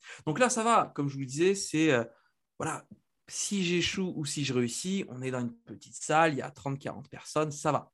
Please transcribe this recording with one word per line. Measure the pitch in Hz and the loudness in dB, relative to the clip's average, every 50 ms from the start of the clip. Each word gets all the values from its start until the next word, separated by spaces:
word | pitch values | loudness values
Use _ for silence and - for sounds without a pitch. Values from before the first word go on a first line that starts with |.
| - - - - - | -20 -20 -18 -8 -4
Donc | 156 156 160 | -2 2 4
là, | 254 240 | 4 4
ça | 240 233 220 | 4 2 2
va. | 233 233 208 147 - - | 4 4 4 4 2 0
Comme | - 143 139 | -2 -2 -2
je | 131 | -2
vous | 135 | -4
le | 139 | -6
disais, | 127 135 147 170 185 202 | -6 0 2 4 4 2
c'est, | 196 - - - 156 160 160 | 2 -2 -2 0 2 4 6
euh, | 139 120 113 - - _ _ _ _ _ _ _ _ - | 6 4 4 0 -6 _ _ _ _ _ _ _ _ -6
voilà, | - 160 147 - - - 208 - _ _ _ _ _ | -4 -4 -4 -6 -8 -14 -20 -20 _ _ _ _ _
si | - - - - - 202 202 185 | -12 -8 -6 -4 -2 0 0 0
j'échoue | 170 175 175 170 - - 196 190 180 160 | 2 2 2 2 0 0 -2 -2 -2 -2
ou | - 151 | -4 -6
si | 143 - 156 143 | -4 -4 -2 -2
je | 135 131 | 0 2
réussis, | 127 123 120 120 - - 185 190 196 - - | 2 2 0 0 -4 -4 -2 -2 -2 -4 -6
on | 123 127 | -8 -8
est | 131 131 127 | -6 -4 -2
dans | 127 | -2
une | 123 120 117 - _ | -4 -4 -6 -10 _
petite | - 110 98 - - - | -16 -16 -16 -16 -18 -16
salle, | - - - 151 156 165 165 147 | -8 -2 2 4 4 4 4 4
il | 127 | 0
y | - | -4
a | - - | -6 -8
trente, | - - 139 139 135 | -8 -8 -6 -6 -6
quarante | - 120 - 101 143 - | -6 -8 -10 -10 -12 -14
personnes, | - - - - - 151 156 156 | -16 -16 -12 -4 -2 0 0 -2
ça | 147 - - 160 143 | -2 -4 0 0 0
va. | 127 - - | 0 -2 -6